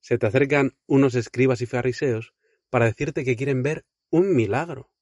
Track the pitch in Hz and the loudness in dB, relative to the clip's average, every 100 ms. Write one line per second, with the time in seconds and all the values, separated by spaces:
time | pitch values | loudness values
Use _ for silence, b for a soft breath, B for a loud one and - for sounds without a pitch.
0 | - 120 110 131 139 143 135 _ - 139 | -2 -2 0 2 2 2 0 _ 0 4
1 | 135 120 113 120 127 123 123 127 127 120 | 4 0 -4 0 0 0 -4 -4 -4 -2
2 | 143 113 113 _ _ _ _ 123 117 - | -4 -4 -8 _ _ _ _ 2 2 0
3 | 143 160 131 117 139 131 131 156 _ _ | -6 -4 -4 -4 -2 -2 -2 -6 _ _
4 | _ 165 196 147 104 120 170 127 - _ | _ 0 4 2 2 -2 -4 -12 -16 _